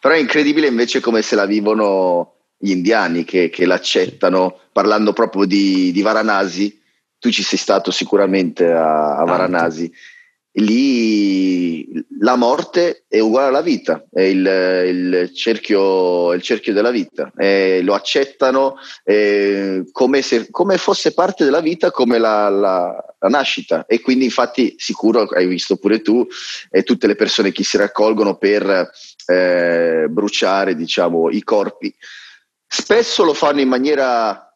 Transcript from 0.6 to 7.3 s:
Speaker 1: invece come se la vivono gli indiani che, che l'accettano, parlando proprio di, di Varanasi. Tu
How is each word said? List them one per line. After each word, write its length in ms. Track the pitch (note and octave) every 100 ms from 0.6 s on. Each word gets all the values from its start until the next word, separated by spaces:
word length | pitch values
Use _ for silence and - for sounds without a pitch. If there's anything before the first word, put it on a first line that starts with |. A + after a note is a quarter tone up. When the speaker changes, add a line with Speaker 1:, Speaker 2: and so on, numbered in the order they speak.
| D3+
Speaker 1:
invece 320 | A#2 A#2+ C3
come 240 | - A2+
se 140 | G#2+ A2
la 100 | G2
vivono 920 | G#2+ G#2 G#2+ G#2 F#2+ F#2 F2 E2 _ _ _
gli 120 | G2+
indiani 500 | F#2 F2+ A2+ F#2 E2+
che, 280 | E2 F#2 E2+
che 160 | - F2
l'accettano, 920 | F2+ - - F2+ - F#2 F#2 F#2 - _
parlando 400 | - G2+ G#2+ G#2+
proprio 320 | G2 A2+ F#2+
di, 480 | G2 G2+ G2 F#2 F#2
di 100 | F2+
Varanasi. 800 | G2+ G#2+ A2 G2+ F#2+ F2 G#2 - _ _ _ _
Tu 100 | B2